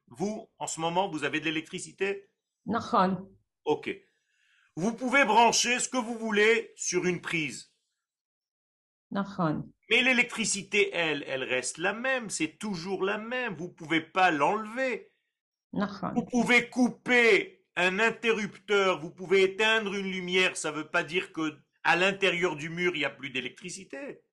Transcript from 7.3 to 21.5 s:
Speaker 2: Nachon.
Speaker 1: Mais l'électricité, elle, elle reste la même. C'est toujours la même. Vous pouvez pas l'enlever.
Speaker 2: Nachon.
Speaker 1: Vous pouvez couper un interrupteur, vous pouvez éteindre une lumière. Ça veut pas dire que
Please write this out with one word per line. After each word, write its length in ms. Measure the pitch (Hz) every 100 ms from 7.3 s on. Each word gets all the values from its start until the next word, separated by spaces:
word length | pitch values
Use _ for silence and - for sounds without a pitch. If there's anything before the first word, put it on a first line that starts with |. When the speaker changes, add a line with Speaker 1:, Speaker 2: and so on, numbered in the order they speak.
| 170 147 98 - _ _ _ _ _ _ _ _ _ _ _ _ _ _
Speaker 2:
Nachon. 580 | 202 196 - 165 147 - _ _
Speaker 1:
Mais 140 | 233
l'électricité, 880 | 254 240 233 - 214 202 - 208 196
elle, 300 | 175 165 139 -
elle 160 | 131
reste 360 | 120 127 123 -
la 140 | 180
même. 360 | 214 262 262 214
C'est 280 | - 160 -
toujours 440 | 214 180 175 190
la 140 | 190 208
même. 380 | 220 254 247 156
Vous 140 | 175
pouvez 320 | - 156 160
pas 280 | 156 190 185
l'enlever. 840 | 151 151 208 214 233 262 208 - _ _ _ _ _ _
Speaker 2:
Nachon. 380 | 175 202 - 170
Speaker 1:
Vous 120 | - 220
pouvez 440 | 247 226 240 233
couper 960 | 247 240 - - 247 226 185 - - _ -
un 240 | 180 185
interrupteur, 1040 | 226 226 233 208 208 - - 202 196 160
vous 100 | 160
pouvez 320 | 160 180 190
éteindre 520 | 190 190 220 226 208 202
une 140 | 190
lumière. 440 | 185 180 185 185 -
Ça 160 | 160
veut 160 | 151 151
pas 140 | 175
dire 300 | 147 170 -
que 240 | 156 156